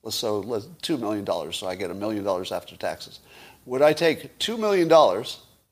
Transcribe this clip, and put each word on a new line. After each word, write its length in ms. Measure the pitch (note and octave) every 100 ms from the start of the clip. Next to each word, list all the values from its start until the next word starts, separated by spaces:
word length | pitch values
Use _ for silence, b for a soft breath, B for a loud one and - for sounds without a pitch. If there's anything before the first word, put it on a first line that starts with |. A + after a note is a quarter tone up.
Let's, 140 | A2 -
so 240 | A2+ G#2
let's, 260 | G2+ A2+ - E2
two 160 | - C#3+
million 260 | G#2+ G#2
dollars, 320 | F#2+ E2+ D#2 -
so 120 | F#2
I 80 | F#2
get 160 | F2+
a 20 |
million 300 | F#2+ G#2+ G#2
dollars 260 | G2 F#2 F#2
after 260 | F2 - F#2
taxes. 440 | F2 D#2+ - - B B B B B2+
Would 160 | C3
I 100 | D3+
take 440 | D#3 E3 D3+ C#3 -
two 160 | - A3+
million 320 | G#3+ G3 E3
dollars 520 | D#3+ A#2+ F#2+ C3 - - _ _